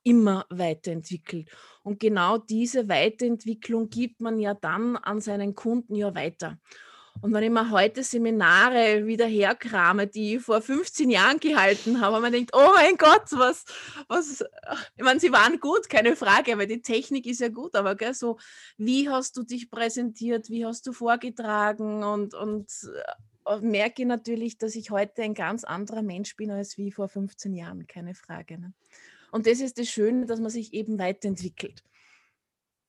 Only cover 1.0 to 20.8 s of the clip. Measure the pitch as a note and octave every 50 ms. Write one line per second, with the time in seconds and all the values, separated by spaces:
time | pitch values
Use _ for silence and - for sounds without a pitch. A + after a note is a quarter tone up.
1 | D#3+ - F3+ D#3+ - - F3+ E3 D#3+ - - - - - _ _ - G3+ G#3 G3+
2 | A3 G#3+ G#3+ F#3+ F3 F#3 A3 A3+ A3 - A3 A3 A#3+ A#3+ C4+ B3+ A3 G3+ E3+ C#3
3 | D#3+ A3 A3 - B3 A#3 A#3 A3 - A3 A3 A3 - - A#3 A3+ A3+ G#3+ A3 A3+
4 | B3 A#3+ - - A3+ A3+ A3 A3 G#3 G3+ G3+ G3+ - D#3 F3 G3 A3+ B3 A#3+ -
5 | - - G#3 G#3+ - G#3+ G3+ G3+ G3+ G3+ G3+ - - A3+ A#3 B3 A#3 - G#3 G#3
6 | G3+ G3+ F3 E3 C#3 E3+ - - F3 D#3 D#3+ - _ - - - - - - -
7 | - _ - - G3+ G#3 G#3+ G#3+ A3 A3+ A#3 A3+ A3+ A#3 G#3 F#3 G3 A3 - C4
8 | C4 - B3 A#3 A#3 A3+ A3+ G#3+ F3+ E3 F3 F#3+ A3 B3 B3+ A#3+ A3+ G#3+ G#3+ G#3
9 | G#3+ A3 A3+ A3 A#3 A3+ A3 G#3 G3 G3 A#3+ - - A3+ A3 F#3+ F3 F3 F#3+ G3+
10 | G#3 G3+ - G#3+ G#3+ G#3 A3 B3 A#3+ - G#3+ A3 A3 - C4+ D4+ F4+ - - -
11 | D4+ B3 A3 F#3 G3 B3 C#4+ D#4+ - D#4+ D4+ - - - - - - A3+ B3 A#3+
12 | A#3 G3+ A3+ A3 A#3 A#3+ A#3+ A#3+ A#3+ - - C4 C#4 F4 G4 F4+ D4+ F4+ F#4 -
13 | D#4+ D#4 F4 G#4+ G#4+ - D4 B3+ B3+ - E4 - - - - - - - - D4+
14 | C#4 - A3+ F4 D#4 C#4+ C4 - - - - - - - - - - - _ -
15 | A3 B3+ C4 E4+ F4 D4 B3+ G#3+ G#3+ B3 E4 C4 - C#4 G4 A4+ - - C#4+ A3
16 | A3 B3 D#4+ - A#3+ G3 G3+ A3+ - A#3+ A3+ G#3 G3 G#3 A3 A#3+ - - A3+ B3
17 | C4+ - C#4+ C4 B3 A#3 B3 A#3+ B3 A#3+ A3 A#3 C#4+ F4+ - G3+ G3+ F#3+ G3 G3
18 | A3 A#3+ B3+ - A#3+ A#3 A3+ - - - - - - - _ - G#3+ A#3+ B3+ C4+
19 | C#4+ C#4+ C4+ C4 C4 - - B3+ A3+ A#3+ B3 A#3+ A#3+ - - A#3 A#3 A3+ - B3+
20 | A#3+ A#3 A3 - A3+ A#3+ A#3 A3+ A3+ - A3+ A#3 A#3 A3+ A#3 -